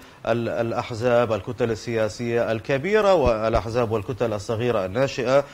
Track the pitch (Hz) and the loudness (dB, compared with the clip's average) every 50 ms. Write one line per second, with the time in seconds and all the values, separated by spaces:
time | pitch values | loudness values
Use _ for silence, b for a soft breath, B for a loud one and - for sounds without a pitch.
0 | B B B B B - 117 120 117 110 82 82 117 113 110 110 117 - 120 107 | B B B B B 0 0 0 0 -2 -2 -2 -2 -2 -2 -4 -4 -6 -4 -2
1 | 113 127 120 120 120 107 110 104 - - 120 - 123 117 113 101 - - 117 110 | 0 2 4 4 4 2 0 -2 -4 -6 -4 -2 0 -2 -2 -2 -4 -4 -2 0
2 | 110 107 98 - 120 117 117 117 117 95 113 113 110 - 143 135 135 190 208 214 | 0 -2 -2 -4 -4 -2 0 0 0 0 -2 -2 -2 -2 -2 -2 0 2 2 4
3 | 208 196 190 170 135 123 113 107 110 113 113 113 101 117 110 123 120 107 110 110 | 4 6 4 6 4 4 2 2 2 0 0 0 0 0 -2 -2 0 0 0 -2
4 | 98 - 131 107 127 117 104 104 101 - 120 107 120 123 117 107 92 92 92 120 | -4 -4 -4 -2 -2 -2 -2 -4 -4 -4 -4 -2 0 0 0 0 -2 -2 -2 -2
5 | 135 135 - - 123 120 131 143 139 B | -2 -2 -2 -2 0 2 2 2 2 B